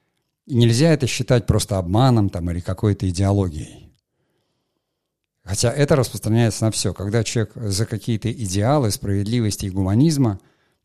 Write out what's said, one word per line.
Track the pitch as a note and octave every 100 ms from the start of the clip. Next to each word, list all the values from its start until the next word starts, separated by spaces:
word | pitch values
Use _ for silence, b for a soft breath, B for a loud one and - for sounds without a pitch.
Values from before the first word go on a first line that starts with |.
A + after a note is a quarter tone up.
| _ _ _ _ -
И |
нельзя | A#2+ A#2 A2+ D#3+
это | D#3 A2+
считать | - B2+ B2 -
просто | G2+ - F#2+
обманом | F2 G#2 C3 A#2 G2
там | - F2
или | E2+
какой-то | - F#2 G#2+ G2 F#2+
идеологией. | F2 G2 G2+ F#2 D#2 - - - _ _ _ _ _ _ _ _ _ _ _ _ _ _ _
Хотя | - G2 A#2
это | D3 C#3+
распространяется | D3+ A#2+ G2+ G#2+ A2+ A#2 -
на | A2
всё. | - G#2
Когда | E2+ G2 A#2
человек | A2 A#2+ G#2
за | - A2+ G2
какие-то | A2+ A2 - A2 A#2
идеалы | - G2+ F#2+ A2 D3 A2+
справедливости | - G2+ G2 G2+ A#2+ G#2+ - G2+
и |
гуманизма, | F#2 F#2+ G#2 D#3+ C#3+ B2 F#2+ b b b b